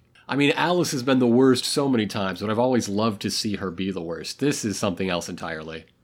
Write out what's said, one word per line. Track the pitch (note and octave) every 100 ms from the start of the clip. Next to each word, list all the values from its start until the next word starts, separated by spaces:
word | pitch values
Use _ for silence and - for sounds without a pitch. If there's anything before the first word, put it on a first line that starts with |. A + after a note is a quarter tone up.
| _ _ -
I | C3+
mean, | C#3+ C#3+
Alice | D#3 F3+ D#3
has | C#3
been | B2+ B2+
the | A#2+
worst | A#2+ C3 B2
so | - D3+ C#3
many | A#2+ G2+
times, | A2 F#2+ F2+
but | G#2
I've | A2
always | B2+ B2 G2+
loved | G2+ A2+ G#2
to | G#2+
see | - A2 G2
her | F#2+
be | E2+ F#2+
the | F#2
worst. | E2+ E2 D2+ -
This | C#3 -
is | A2 F#2+
something | G#2 F2 F#2+
else | F2 F2
entirely. | E2+ F2 D#2+ D#2+ D#2+ - _